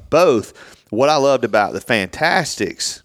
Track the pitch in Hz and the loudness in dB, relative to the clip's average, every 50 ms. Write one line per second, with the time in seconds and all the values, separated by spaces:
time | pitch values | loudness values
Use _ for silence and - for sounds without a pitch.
0 | - - 143 160 180 165 127 107 92 - - - - - - - _ _ 104 110 | -4 0 2 2 4 4 2 0 -2 -6 -12 -20 -20 -20 -20 -20 _ _ -2 0
1 | 135 147 156 143 135 139 135 123 120 110 101 107 101 - - 98 - - 123 107 | 2 2 2 2 2 2 2 0 0 0 2 2 0 0 -2 -6 -2 -2 0 0
2 | 95 92 - - 156 170 170 185 151 - - - 104 85 - - - - - - | 0 -2 -4 -2 0 0 0 0 -2 -4 -4 -6 -6 -6 -6 -6 -10 -10 -10 -12